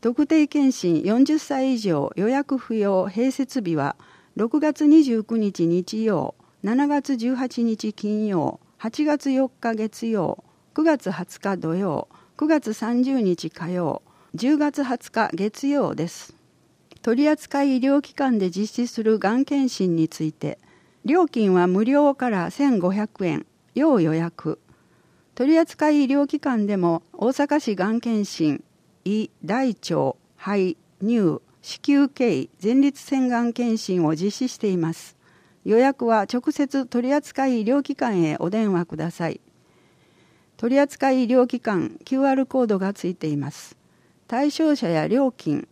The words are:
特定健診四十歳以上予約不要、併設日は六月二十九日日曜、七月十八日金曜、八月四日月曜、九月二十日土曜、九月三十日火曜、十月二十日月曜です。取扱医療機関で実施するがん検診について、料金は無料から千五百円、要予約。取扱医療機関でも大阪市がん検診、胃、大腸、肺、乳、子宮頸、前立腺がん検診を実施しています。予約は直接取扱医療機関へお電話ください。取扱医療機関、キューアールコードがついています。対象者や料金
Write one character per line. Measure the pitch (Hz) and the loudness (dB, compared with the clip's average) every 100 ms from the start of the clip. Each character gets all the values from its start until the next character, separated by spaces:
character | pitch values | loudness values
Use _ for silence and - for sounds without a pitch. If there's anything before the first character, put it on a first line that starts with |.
特 | 226 247 294 | -4 -2 2
定 | 320 294 | 2 2
健 | 294 269 | 2 2
診 | 247 180 165 | 2 0 0
四 | 185 226 | 2 2
十 | 269 302 | 4 2
歳 | - 269 262 | 0 -2 0
以 | 247 | 0
上 | 208 156 139 | 0 0 -2
予 | - 208 | -2 -2
約 | 269 277 262 | 0 -2 -4
不 | - 220 | -4 -2
要、 | 202 190 190 | 0 0 -2
併 | 196 254 | -2 -2
設 | 254 262 269 | -2 -4 -4
日 | 190 | -2
は | 156 139 - - - _ - | -2 -2 -6 -16 -20 _ -4
六 | 220 302 | -2 0
月 | 302 294 302 | 0 2 6
二 | 311 | 6
十 | 285 226 | 6 2
九 | 214 226 | -2 -2
日 | 208 190 165 | -2 0 0
日 | 175 180 220 | 0 -2 -2
曜、 | 220 180 - - _ _ | 0 0 -2 -8 _ _
七 | 196 247 285 | -2 0 2
月 | 285 277 262 | 0 0 -2
十 | 233 | -2
八 | 254 254 240 | -2 -4 -2
日 | 233 220 214 | -2 -2 -6
金 | - 208 214 214 | -6 -4 -2 0
曜、 | 185 139 - _ _ | 0 -2 -4 _ _
八 | 220 - | -10 -2
月 | 302 294 277 | 0 0 0
四 | 262 269 | 0 0
日 | _ 233 | _ -6
月 | 226 214 - 233 | -4 -6 -6 -4
曜、 | 220 160 - - _ _ | 0 -2 -4 -12 _ _
九 | - | 0
月 | 311 294 - | 2 2 -2
二 | 160 | -6
十 | 180 - | -8 -8
日 | 202 190 | -6 -4
土 | 160 | -2
曜、 | 170 196 147 - - _ - | -2 -2 -4 -6 -14 _ -4
九 | 302 | 0
月 | 311 226 | 0 0
三 | 214 220 240 | -6 -2 0
十 | 254 269 | 0 2
日 | 202 175 165 | 0 0 -4
火 | - 165 | -8 -6
曜、 | 180 165 - _ _ _ | -2 -2 -4 _ _ _
十 | - 247 294 | -4 0 2
月 | 294 285 | 0 -2
二 | 262 240 | -4 -4
十 | - | -6
日 | - 220 | -4 -2
月 | 165 202 - 277 | -2 -4 -2 -2
曜 | 285 202 147 | 0 0 -2
で | 170 | -6
す。 | - - - _ _ _ _ _ - | -8 -20 -20 _ _ _ _ _ -8
取 | - 240 294 | -2 2 2
扱 | 302 - 277 | 0 -2 -2
医 | 277 262 | 0 2
療 | 262 277 | 2 2
機 | - | 0
関 | - 277 226 | -4 0 2
で | 185 | 0
実 | 180 214 - | -2 -6 -4
施 | 240 | -4
す | - | -2
る | 220 220 | 0 2
が | 190 233 | 2 0
ん | |
検 | 277 285 262 | 0 0 0
診 | - 185 | 0 0
に | 170 160 | 2 0
つ | - | -2
い | 156 | -6
て、 | - 151 - _ _ _ _ | -6 -10 -10 _ _ _ _
料 | - 320 339 | 0 2 2
金 | 247 208 | 2 2
は | 180 180 | 4 4
無 | 185 | 2
料 | 226 285 294 | 2 4 4
か | 277 254 | 2 -2
ら | 202 170 | -2 -4
千 | - 285 226 | 0 0 2
五 | 175 | 0
百 | 196 214 - 180 | -2 -4 -4 -4
円、 | 151 - _ _ | -4 -8 _ _
要 | - 311 254 | 0 2 4
予 | 156 | 2
約。 | 160 170 - 156 - _ _ _ _ _ _ _ | 0 -4 -6 -8 -8 _ _ _ _ _ _ _
取 | - 262 320 | -2 4 4
扱 | 330 - 302 | 4 0 2
医 | 294 | 4
療 | 262 277 285 | 4 2 2
機 | 294 | -2
関 | 294 240 202 | -2 0 0
で | 202 | 0
も | 175 165 _ | 2 0 _
大 | - 220 | -4 -2
阪 | 262 285 294 | 0 0 0
市 | 262 | -2
が | 190 185 | -2 -2
ん | 226 | -2
検 | 233 220 | -2 -2
診、 | 208 - 156 143 - _ _ _ | -2 -2 -2 -2 -8 _ _ _
胃、 | - 208 214 _ | -4 -4 -4 _
大 | 156 226 269 | -6 -2 -2
腸、 | 202 - 160 135 - _ _ | -4 -4 -2 -2 -4 _ _
肺、 | - 202 185 - _ _ | -4 0 0 -4 _ _
乳、 | 202 240 185 147 _ _ | -2 2 2 0 _ _
子 | - - - | -18 -10 0
宮 | 285 277 | 2 2
頸、 | - 240 143 131 _ | 2 0 0 -4 _
前 | 190 262 | 0 4
立 | 277 277 | 4 2
腺 | - 269 254 | -4 0 0
が | 240 | 0
ん | 240 | -2
検 | 233 240 220 | -2 -2 -2
診 | - 185 | 0 0
を | 156 | 2
実 | 156 190 - 254 | 0 -2 -2 -6
施 | |
し | - | -4
て | 214 | -2
い | 185 | 0
ま | 165 | -2
す。 | 165 - _ _ _ _ _ - | -4 -12 _ _ _ _ _ 0
予 | 214 | 4
約 | 269 269 233 | 4 2 0
は | 226 | 0
直 | 202 240 277 | 0 -4 -4
接 | - 285 277 254 | -2 -2 -2 -2
取 | 240 247 | -4 0
扱 | 294 - - 269 | -2 -2 -4 0
医 | 240 | 0
療 | 214 277 | 0 0
機 | 269 | -2
関 | 277 247 196 | -4 -2 2
へ | 160 151 | 0 0
お | 170 | -2
電 | 214 220 | -2 0
話 | 180 170 | 0 -2
く | 156 | -6
だ | 160 | -8
さ | - 165 | -6 -6
い。 | - _ _ _ _ _ _ _ _ _ _ _ _ | -8 _ _ _ _ _ _ _ _ _ _ _ _
取 | 233 269 | 0 2
扱 | 285 - 269 | 2 0 0
医 | 262 240 | 2 4
療 | 254 247 | 4 2
機 | 247 | 0
関、 | - 196 139 - - | -2 -2 -4 -8 -4
キ | 262 | 0
ュ | |
ー | 277 | 2
ア | |
ー | 269 | 2
ル | 262 | 0
コ | 262 | 0
ー | 240 | 0
ド | 196 | 0
が | 190 | -2
つ | 202 185 | -4 -6
い | |
て | 180 160 | -4 -4
い | 147 | -4
ま | 139 | -6
す。 | - - - _ _ _ _ _ | -10 -20 -20 _ _ _ _ _
対 | 233 294 | -2 -2
象 | - 320 285 | 0 0 2
者 | 190 | 0
や | 165 156 | 0 2
料 | 226 269 | 2 0
金 | - - 147 - | -2 -4 -4 -4